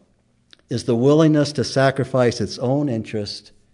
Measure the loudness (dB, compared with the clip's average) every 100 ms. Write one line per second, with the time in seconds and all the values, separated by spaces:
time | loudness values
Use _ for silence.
0 | _ _ _ _ _ -20 -8 -6 -2 2
1 | 4 4 4 4 0 -2 -2 0 2 0
2 | -2 0 0 0 -6 -4 -2 -2 -2 -4
3 | -6 -8 -8 -12 -20 _ _